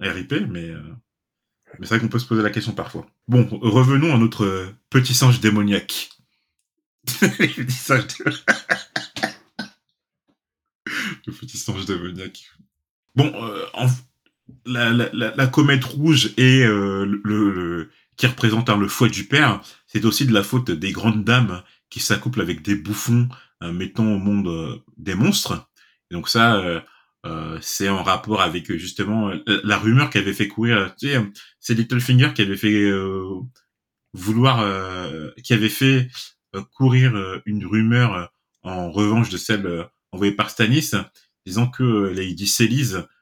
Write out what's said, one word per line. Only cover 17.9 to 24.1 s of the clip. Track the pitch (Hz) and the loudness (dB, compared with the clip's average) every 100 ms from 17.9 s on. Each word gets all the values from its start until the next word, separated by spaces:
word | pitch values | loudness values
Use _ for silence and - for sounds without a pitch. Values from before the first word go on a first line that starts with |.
| _ _ - | _ _ -2
qui | 127 | -2
représente, | 123 113 110 120 | 2 0 2 2
hein, | 104 | 0
le | 101 | 0
fouet | - 117 | 2 2
du | 98 | 0
père, | 101 139 139 95 - - _ | -2 2 2 0 -6 -20 _
c'est | 110 | 0
aussi | 110 104 131 | 0 2 4
de | |
la | 107 | 2
faute | 98 127 123 | 2 -2 -2
des | 82 95 | -4 -4
grandes | 95 113 110 | -2 0 0
dames | 104 123 110 90 - _ _ | 2 2 2 -2 -12 _ _
qui | - | -8
s'accouplent | - 98 - 110 | -2 -2 -2 -4
avec | 87 82 | -4 -4
des | 90 | -4
bouffons, | 101 80 104 - 120 123 - _ _ | -4 -4 -6 0 2 2 -4 _ _
euh, | 85 | -8
mettant | 87 95 - | -8 -6 -2
au | 110 | 0